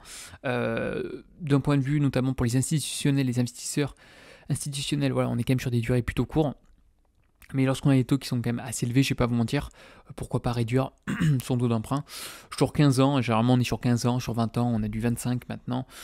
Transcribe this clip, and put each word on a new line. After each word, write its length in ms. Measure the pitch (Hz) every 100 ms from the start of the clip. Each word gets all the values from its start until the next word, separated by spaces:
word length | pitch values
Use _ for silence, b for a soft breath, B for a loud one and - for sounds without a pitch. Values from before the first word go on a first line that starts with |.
| B B B B
Euh, 800 | 139 123 117 113 120 - - - - -
d'un 180 | 156 139
point 180 | 139 143
de 60 |
vue 160 | 131 151
notamment 340 | 143 131 131
pour 140 | 131 123
les 100 | 127
institutionnels, 680 | 127 156 - - 147 139 131
les 140 | 123
investisseurs 560 | 120 - - - 139 - B B B B B
institutionnels, 640 | 147 147 139 139 147 139
voilà, 180 | 127 123
on 100 | 120
est 40 |
quand 80 | 120
même 100 | 127
sur 120 | 135
des 80 | 120
durées 220 | 113 123
plutôt 220 | 117 -
courtes. 320 | 120 156 156 - _ _ _ _ _ _ _ _ -
Mais 140 | 135 131
lorsqu'on 240 | 131 147
a 40 |
des 100 | 135
taux 120 | 123 139
qui 120 | -
sont 80 | 123
quand 180 | 120
même 100 | 120
assez 220 | 123 - 120
élevés, 160 | 123
je 80 | 135
vais 60 | 131
pas 100 | 120
vous 80 |
mentir, 360 | 120 113 143 - B B B B
euh, 40 |
pourquoi 260 | - 127 120
pas 120 | 127
réduire 400 | 120 113 127 135 - -
<clears throat> 340 | 196 160 135
son 160 | - 127
taux 100 | 123
d'emprunt 360 | 113 110 139 - B B B B -
sur 160 | 131
quinze 280 | - 147 127
ans, 200 | 135 143
généralement 340 | 117 110 120
on 60 | 127
est 40 |
sur 160 | 120 113
quinze 260 | 127 120 123
ans, 140 | 123
sur 140 | 127
vingt 220 | 117 113 -
ans, 140 | 120
on 120 | 113
a 40 | 107
du 120 | 110
vingt-cinq 480 | 120 117 123 123 -
maintenant. 400 | 110 - 123 123 B